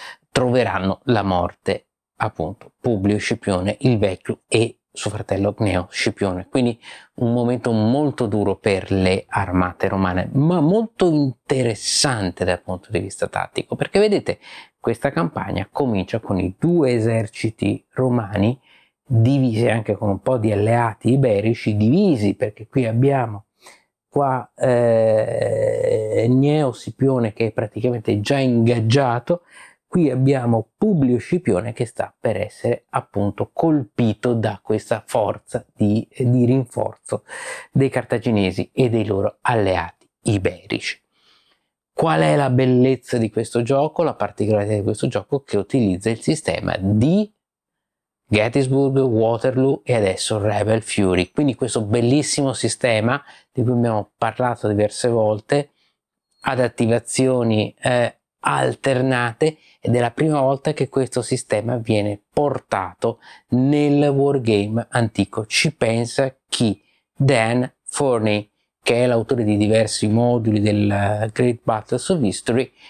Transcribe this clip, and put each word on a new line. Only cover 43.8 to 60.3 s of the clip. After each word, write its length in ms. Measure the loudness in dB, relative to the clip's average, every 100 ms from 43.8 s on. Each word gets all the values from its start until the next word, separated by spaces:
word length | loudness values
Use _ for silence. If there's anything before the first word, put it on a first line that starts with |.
| 0 0
La 100 | -2
particolarità 640 | -2 -6 -4 0 0 0
di 80 | -2
questo 260 | -2 -2 -2
gioco 320 | -4 -4 -6
che 160 | -2 -4
utilizza 540 | -2 0 2 0 -2
il 100 | -2
sistema 560 | -2 -4 -4 -4 -4 -2
di 540 | 0 2 4 2 0 _ _ _ _ _ _ _ _ _ -2
Gettysburg, 680 | 0 2 2 2 2 2 2
Waterloo 840 | 2 2 2 0 -2 0 0 0
e 120 | 0
adesso 440 | 0 0 -2 -4 -2
Rebel 440 | 0 0 0 0
Fury, 480 | -2 0 2 2 0
quindi 240 | 0 -2
questo 260 | 0 -4 -2
bellissimo 720 | 0 0 2 2 0 -2 -2
sistema 720 | -2 -4 -2 0 2 0 -2 -6 -20 _
di 120 | -4
cui 100 | 0
abbiamo 380 | 0 0 0 -4 -4
parlato 500 | -4 -2 -4 -2 -2
diverse 400 | 0 0 0 -2
volte 600 | 2 0 0 0 -2 -2 _ _ _ _ _ _ _
ad 180 | -4 -2
attivazioni, 1120 | -2 0 0 0 -2 -2 0 2 0 0 -2 -4
eh, 380 | -2 0 -2 -6 _ _ -4
alternate, 1120 | 0 -2 -2 -2 0 0 0 -2 -2 -2 -2 _ _
ed 140 | -2
è 60 | 0
la 100 | 0
prima 300 | 0 0